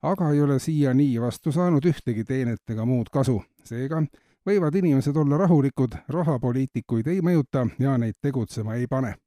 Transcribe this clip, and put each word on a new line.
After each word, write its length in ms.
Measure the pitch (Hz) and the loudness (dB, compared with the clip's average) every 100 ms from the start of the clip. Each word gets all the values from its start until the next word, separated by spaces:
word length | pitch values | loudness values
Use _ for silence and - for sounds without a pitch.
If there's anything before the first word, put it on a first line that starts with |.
aga 280 | 151 196 165 | -2 -2 2
ei 120 | 147 | 2
ole 180 | 147 135 | 2 0
siiani 580 | - 156 143 131 143 117 | 0 0 2 4 2 0
vastu 320 | 120 - 160 | -2 -4 -4
saanud 380 | 147 180 151 165 | 0 2 2 2
ühtegi 340 | 156 - 110 | -2 -4 -6
teenet 380 | 113 131 120 113 - | -4 -4 -2 -4 -6
ega 160 | 110 113 | -4 0
muud 240 | 127 110 | 0 0
kasu. 320 | 135 135 113 - _ | 0 0 0 -4 _
Seega 400 | - 117 135 160 151 _ _ _ - | -14 -8 -6 -2 -4 _ _ _ 0
võivad 320 | 202 156 170 | 2 2 2
inimesed 380 | 180 135 139 147 | 2 2 2 0
olla 200 | 147 147 | 2 2
rahulikud, 640 | 190 165 139 - 127 82 - | 4 4 4 0 -4 -4 -6
raha 300 | 151 165 131 | -4 -2 -2
poliitikuid 680 | 123 123 135 127 - 113 123 | -2 -2 -2 -6 -4 -4 -2
ei 120 | 185 | -2
mõjuta 460 | 170 170 135 139 120 - | 2 2 2 -2 -2 0
ja 200 | 131 131 | 0 0
neid 160 | 113 104 | -2 -4
tegutsema 520 | 139 131 107 - 110 | -4 -2 -4 -6 -6
ei 120 | 117 123 | -4 -2
pane. 300 | 135 127 95 | -2 -4 -6